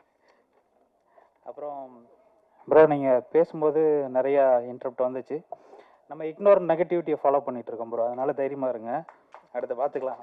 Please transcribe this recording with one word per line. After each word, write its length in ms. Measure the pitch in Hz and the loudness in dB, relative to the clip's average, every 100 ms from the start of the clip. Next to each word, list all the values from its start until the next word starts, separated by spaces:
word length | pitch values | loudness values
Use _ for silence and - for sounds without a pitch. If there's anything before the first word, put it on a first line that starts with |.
| _ _ _ _ _ _ _ _ _ _ _ _ _ _ | _ _ _ _ _ _ _ _ _ _ _ _ _ _
அப்புறம் 640 | - - 147 139 131 120 120 _ _ _ _ _ - | -20 -14 -12 -12 -16 -20 -20 _ _ _ _ _ 4
ப்ரோ, 160 | 147 156 | 8 8
நீங்க 360 | 143 135 123 - | 6 2 0 2
பேசும்போது 800 | 156 170 160 151 147 156 147 135 | 0 0 0 0 2 2 2 0
நிறையா 560 | 127 131 143 135 123 123 | -2 0 2 4 2 0
இன்டரப்ட் 320 | 123 131 123 | -10 -8 -4
வந்துச்சு. 420 | 127 131 - 147 - - - - - _ - | -4 -4 -10 -10 -12 -20 -20 -20 -20 _ -20
நம்ம 160 | 147 | -12
இக்னோர் 380 | 160 160 202 196 | -12 0 4 4
நெகட்டிவிட்டியை 540 | 170 165 175 175 160 147 | 4 0 0 -2 -2 -2
ஃபாலோ 160 | 143 143 | 2 0
பண்ணிட்டு 280 | 135 123 117 | -2 -10 -10
இருக்கோம் 220 | 113 117 | -10 -8
ப்ரோ, 160 | 117 117 | -4 -4
அதனால 260 | 123 139 | -4 -4
தைரியமா 360 | 143 135 143 131 | -4 -4 -4 -6
இருங்க, 360 | 120 113 139 165 - _ - _ | -6 -8 -8 -10 -20 _ -20 _
அடுத்து 220 | 123 123 120 | -10 -8 -6
பார்த்துக்கலாம் 400 | 139 139 127 120 | -6 -6 -8 -10